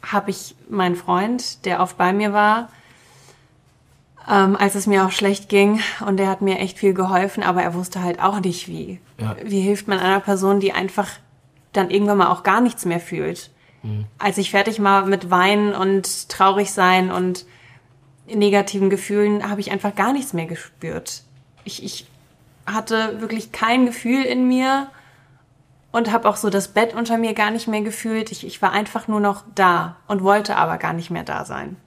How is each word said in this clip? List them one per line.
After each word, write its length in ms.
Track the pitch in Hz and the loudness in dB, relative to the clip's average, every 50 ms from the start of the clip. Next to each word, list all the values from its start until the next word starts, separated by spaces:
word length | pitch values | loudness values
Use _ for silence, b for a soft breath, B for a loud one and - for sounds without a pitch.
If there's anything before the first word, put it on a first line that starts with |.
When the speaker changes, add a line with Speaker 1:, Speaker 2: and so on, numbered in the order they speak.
Speaker 1:
hab 260 | - - - 208 196 202 | -12 -2 -4 -2 -2 -2
ich 280 | 196 - - - - _ - - | -8 -8 -8 -16 -20 _ -16 -8
meinen 260 | - 202 185 180 175 175 | -4 -2 0 0 0 -2
Freund, 640 | - - 180 180 196 220 247 247 247 - - - _ | -2 -2 0 0 0 0 -2 -4 -4 -8 -10 -8 _
der 140 | 196 180 - | -4 0 0
oft 180 | 185 185 - - | -2 -2 0 0
bei 140 | 185 180 | 0 2
mir 220 | 190 202 214 214 202 | 2 2 0 0 2
war, 360 | 208 208 208 214 226 240 - b b b b b b b b b b b b b b b b b b _ _ _ _ _ _ _ _ _ _ _ - - - | 4 4 4 4 2 -2 -6 b b b b b b b b b b b b b b b b b b _ _ _ _ _ _ _ _ _ _ _ -20 -4 2
ähm, 260 | 208 196 190 190 196 | 4 4 6 6 4
als 200 | - 202 202 202 | 4 2 2 2
es 120 | 208 196 214 | 0 0 2
mir 180 | 202 196 190 | 4 4 4
auch 60 | 190 | 2
schlecht 380 | 185 - 208 196 202 196 - - | 2 0 2 0 0 0 -2 2
ging. 300 | 208 202 202 202 208 220 214 B B B 220 | 4 6 6 6 4 2 0 B B B -4
Und 120 | 202 196 190 | -2 0 0
der 100 | 196 190 | 2 0
hat 120 | 190 190 | 0 0
mir 180 | 202 196 190 185 | 0 0 0 0
echt 180 | - 190 - - | -4 -6 -6 0
viel 140 | - 196 190 | 2 2 2
geholfen, 500 | 180 185 185 190 180 185 196 196 - - | 2 0 2 2 2 0 0 -2 -2 0
aber 180 | - 180 180 175 | 0 2 2 0
er 100 | 170 170 | 0 -2
wusste 280 | 175 180 180 - 185 | -4 -6 -6 -6 -6
halt 200 | 180 180 170 175 | -4 -4 -4 0
auch 180 | - - 202 208 | 0 0 0 0
nicht, 280 | 185 185 170 175 - 180 | -2 -2 -4 -4 -8 -10
wie. 320 | 170 160 135 - 185 180 _ _ _ _ | -10 -12 -10 -12 -12 -16 _ _ _ _
Speaker 2:
Ja. 180 | 110 107 - - - | -6 -6 -6 -8 -8
Speaker 1:
Wie 180 | 220 202 196 | -4 -2 0
hilft 260 | 190 196 208 202 208 - | 2 2 0 0 0 -2
man 120 | 202 185 | -2 0
einer 200 | 180 185 196 196 | 2 2 2 2
Person, 400 | 196 - 202 190 190 196 202 202 | 2 0 -2 2 2 2 2 4
die 140 | 196 190 - | 2 0 0
einfach 360 | - 185 196 - - 202 - - - _ _ _ _ _ _ _ _ _ _ _ | 0 -4 -4 -4 -4 -4 -4 -6 -18 _ _ _ _ _ _ _ _ _ _ _
dann 160 | 208 190 180 | -2 -2 2
irgendwann 280 | - 202 208 202 208 202 | 2 2 2 2 4 4
mal 100 | 185 - | 4 2
auch 120 | 180 170 - | 2 0 2
gar 180 | 208 190 220 | 2 4 4
nichts 240 | 247 247 - - - | 4 2 0 -2 -4
mehr 140 | 180 170 170 | -2 -2 -2
fühlt? 520 | - - - 160 147 151 175 175 - - b b b b b b _ | -4 -6 -6 -6 -4 -4 -6 -8 -12 -20 b b b b b b _
Speaker 2:
Mhm. 220 | 113 107 107 107 - - - | -8 -6 -6 -6 -8 -10 -4
Speaker 1:
Als 200 | - 202 196 - | -2 -2 -2 -2
ich 140 | 196 - | -4 0
fertig 300 | - 196 202 220 220 214 202 | 0 0 0 0 0 0 4
war 220 | 196 196 196 190 | 4 4 4 4
mit 240 | 190 196 190 190 175 | 2 0 0 0 2
Weinen 440 | 180 180 180 190 208 208 208 208 202 | 2 4 4 4 4 4 2 2 0
und 560 | - 185 190 196 196 190 - - - - _ | 0 2 2 2 2 0 -2 -6 -8 -8 _
traurig 420 | - - 196 190 190 196 208 196 | 0 4 4 4 4 4 0 -2
sein 400 | - - 185 180 185 185 185 185 | 0 2 4 4 6 4 4 2
und 340 | 180 180 185 185 180 180 - b b b b b b b b b _ _ _ _ _ _ _ - | 0 -2 -2 -2 -2 -4 -8 b b b b b b b b b _ _ _ _ _ _ _ -6
negativen 600 | 220 214 208 208 196 202 196 196 - 196 190 196 | -2 2 2 4 4 4 2 0 -2 2 2 2
Gefühlen, 600 | 196 190 - - 202 208 208 208 208 208 202 202 | 2 0 -2 -2 0 2 2 2 2 0 -2 -4
hab 80 | 208 202 | -4 -4
ich 120 | 202 - | -4 -4
einfach 240 | - 196 - 208 202 | -6 -4 -4 -4 -2
gar 180 | 202 196 226 269 | 0 0 0 0
nichts 200 | 285 262 - - | -2 -4 -4 -4
mehr 120 | 170 165 | -6 -4
gespürt. 760 | 160 170 160 - - _ _ - 165 160 165 170 - - - _ _ _ - _ _ _ _ - | -4 -8 -12 -12 -16 _ _ -12 -10 -10 -10 -10 -10 -14 -14 _ _ _ -20 _ _ _ _ -16
Ich, 200 | - - - - | -14 -14 -12 -12
ich 220 | - - - - _ _ _ _ _ _ _ _ _ _ _ _ | -12 -14 -14 -16 _ _ _ _ _ _ _ _ _ _ _ _
hatte 560 | - 202 220 214 - 226 220 220 220 208 208 | -6 -6 -6 -4 -2 -2 -2 -2 -2 -4 -8
wirklich 300 | 220 214 226 226 214 - | -8 -6 -6 -8 -8 -10
kein 340 | - - - 220 233 254 254 247 | -8 -4 0 0 2 4 2 2
Gefühl 360 | 233 - - 233 247 269 269 | 0 -4 -2 -2 0 0 0
in 240 | 254 - 254 254 254 | 0 0 0 2 2
mir 400 | 254 254 254 262 269 277 277 277 b b b b b b b b b b b b _ _ _ _ _ _ _ _ | 2 2 2 2 0 0 -2 -6 b b b b b b b b b b b b _ _ _ _ _ _ _ _
und 200 | _ 233 233 214 | _ -2 -2 0
hab 140 | 208 233 233 | 0 2 2
auch 100 | 208 202 | 2 0
so 160 | - - 214 | 2 -2 0
das 160 | 190 202 190 - | 0 0 -2 0
Bett 260 | - 208 220 233 - | 0 0 0 0 0
unter 240 | 226 233 233 226 226 | -4 -2 -2 0 0
mir 160 | 226 226 220 | 0 -2 0
gar 160 | 220 208 208 | 0 0 0
nicht 180 | 214 226 220 - | 0 -4 -4 -2
mehr 140 | 214 214 | -2 -2
gefühlt. 500 | 208 220 208 - - 233 220 220 220 220 | -2 -4 -6 -6 -6 -4 -4 -4 -4 -6
Ich, 140 | - - - | -10 -14 -14
ich 160 | - - - | -14 -10 -2
war 100 | - 190 | -2 0
einfach 360 | - 202 214 208 - 220 208 - | 0 0 -4 -2 -6 -10 -6 -2
nur 120 | 214 214 | -2 0
noch 240 | 208 202 196 202 - - - | 2 0 0 -2 -8 -14 -2
da 400 | - 196 185 175 170 165 170 170 - _ _ | 2 2 4 4 2 0 -4 -10 -16 _ _
und 140 | 208 196 185 | -4 0 2
wollte 320 | 190 202 208 208 208 - - | 4 2 2 2 0 0 0
aber 200 | 160 160 165 165 | 0 0 -2 -4
gar 160 | - 165 165 | -4 -6 -6
nicht 160 | 165 165 - | -6 -6 -8
mehr 140 | 175 160 160 | -8 -8 -6
da 220 | 156 151 - - | -8 -8 -8 -8
sein. 320 | - - 135 139 143 175 196 _ | -8 -10 -12 -10 -12 -14 -18 _